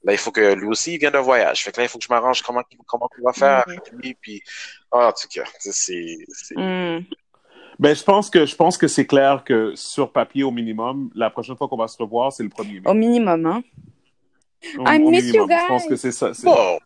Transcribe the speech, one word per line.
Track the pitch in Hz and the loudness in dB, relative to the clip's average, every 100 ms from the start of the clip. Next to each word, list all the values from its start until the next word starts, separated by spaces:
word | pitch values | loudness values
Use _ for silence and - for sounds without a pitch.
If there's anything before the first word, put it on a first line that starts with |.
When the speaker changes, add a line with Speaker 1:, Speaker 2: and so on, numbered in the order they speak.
| 98 | 0
Speaker 1:
Là, | |
il | 101 | 0
faut | - | 0
que | 110 104 | 2 4
lui | 95 101 | 4 0
aussi, | 110 170 | -4 -4
il | 170 | -2
vienne | 147 | 0
d'un | 143 | 2
voyage. | 131 127 90 - | 4 4 4 0
Fait | - | -6
que | 117 | -4
là, | |
il | 120 | -4
faut | 117 | -6
que | |
je | - | -2
m'arrange | 120 123 127 | 0 2 -2
comment, | - 123 - _ - | -2 -6 -6 _ -10
comment | 120 120 - | -8 -8 -2
on | 120 | -4
va | |
faire | - 139 135 147 | 2 2 4 0
Speaker 2:
Mhm. | |
Speaker 1:
avec | 175 - | -6 -18
lui, | 120 131 123 | -14 -14 -14
puis, | - 104 - - - - _ | -16 -18 -16 -18 -18 -20 _
ah, | 120 120 | 2 2
en | |
tout | - - | 0 -10
cas, | 82 - - | -10 -12 -12
c'est, | 101 | -10
c'est, | 98 - 87 82 80 82 | -6 -6 -8 -10 -14 -18
c'est | - - - | -20 -14 -8
Speaker 2:
Hmm. | 190 185 175 165 180 - _ _ _ - - - | -6 -4 -4 -6 -10 -18 _ _ _ -20 -20 0
Speaker 3:
Ben, | 147 | 0
je | 151 | 2
pense | - 202 202 | 2 0 2
que, | 170 143 | 2 2
je | - | 2
pense | 170 - | 0 2
que | 151 | 0
c'est | - 139 | 0 2
clair | 139 135 135 | 4 4 2
que | - 117 110 | 0 0 0
sur | - - - 131 | -6 -10 -4 -2
papier, | 127 113 139 | -2 -2 -2
au | 135 | -4
minimum, | 120 113 110 117 139 127 | -4 -6 -6 -6 -6 -8
la | - 110 | -4 -4
prochaine | - 117 127 | -4 -12 -8
fois | 143 | -8
qu'on | 120 | -6
va | 113 | -6
se | - | -6
revoir, | 110 117 131 | -6 -2 -2
c'est | - | -4
le | 107 | -10
premier | - 104 98 | -8 -12 -8
mai. | 95 | 0
Speaker 2:
Au | |
minimum, | 214 226 240 208 165 | 2 4 2 2 2
hein. | 160 214 - - - _ _ _ _ _ _ _ 339 285 | 0 -4 -8 -20 -20 _ _ _ _ _ _ _ -16 -4
Speaker 3:
Au, | 254 | 2
Speaker 2:
I | 302 | 4
Speaker 3:
au | 311 | 6
Speaker 2:
miss | 349 240 | 4 4
you | 440 349 | 2 4
Speaker 3:
minimum. | |
Je | 339 349 | 2 2
pense | 247 | -2
Speaker 2:
guys. | 320 | 0
Speaker 3:
que | 127 | -2
c'est | 127 | -2
ça, | - 101 | -2 -4
c'est | - - | 0 4
Speaker 1:
Bon | 214 95 85 | 4 4 -2